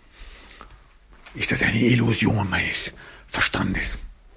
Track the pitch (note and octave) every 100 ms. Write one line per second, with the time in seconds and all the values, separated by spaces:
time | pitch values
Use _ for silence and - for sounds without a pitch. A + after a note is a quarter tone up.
0 | - - - - - - - - - -
1 | _ - - - - B2 - A2 A#2+ A#2+
2 | A#2 G#2 G2+ G#2+ F#2+ F2 - - - -
3 | - - - - - F#2+ F#2+ F#2 - -
4 | - - -